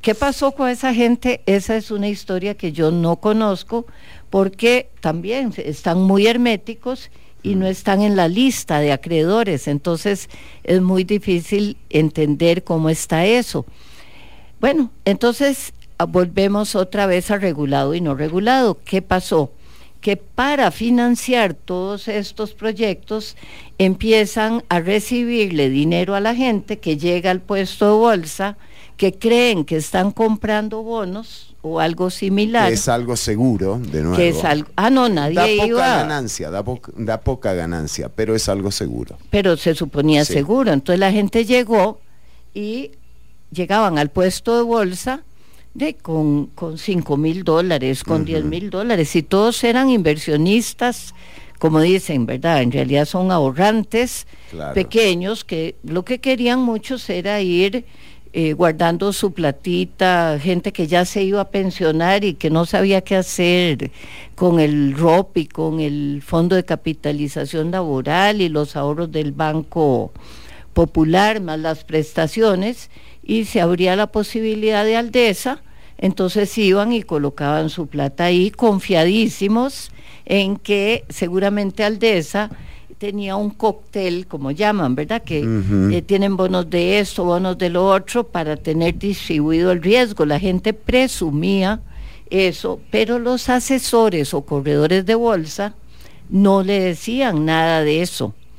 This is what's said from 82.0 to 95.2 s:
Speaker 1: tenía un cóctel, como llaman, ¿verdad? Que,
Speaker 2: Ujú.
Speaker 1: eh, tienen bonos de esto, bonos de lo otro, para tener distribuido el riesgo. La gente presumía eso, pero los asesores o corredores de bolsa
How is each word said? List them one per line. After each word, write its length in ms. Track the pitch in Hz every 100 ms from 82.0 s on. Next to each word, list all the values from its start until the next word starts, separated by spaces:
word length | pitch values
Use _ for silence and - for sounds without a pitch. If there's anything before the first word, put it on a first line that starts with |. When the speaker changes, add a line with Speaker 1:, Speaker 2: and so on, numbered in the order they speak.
| 226 196 151 196 214 - - - - -
Speaker 1:
tenía 380 | 208 202 196 196
un 140 | 208
cóctel, 760 | 208 220 214 - 208 185 175 185
como 240 | 156 135
llaman, 440 | 151 208 208 143
¿verdad? 280 | 127 151 233
Que, 200 | - 151
Speaker 2:
Ujú. 480 | 117 110 95 101 98
Speaker 1:
eh, 120 | 175
tienen 340 | - 196 196 190
bonos 320 | 185 185 170
de 280 | 175 175 202
esto, 240 | 196 -
bonos 340 | 180 175 185 180
de 100 | 180
lo 160 | 175 190
otro, 380 | 196 196 240
para 320 | 233 180 156 151
tener 420 | - 156 170 170
distribuido 720 | 202 190 - 160 147 160 180
el 100 | 180
riesgo. 420 | 170 233 247 208
La 160 | 151 147
gente 320 | 190 185 214
presumía 1080 | 214 - 247 262 - 165 147 175 196 190 220 - - - - -
eso, 500 | 185 190 - 185 180 -
pero 280 | 214 220 240
los 300 | 240 247 -
asesores 840 | 254 - 262 - 233 220 170 139
o 80 | 151
corredores 640 | 143 143 135 147 151 185 190
de 80 |
bolsa 600 | 226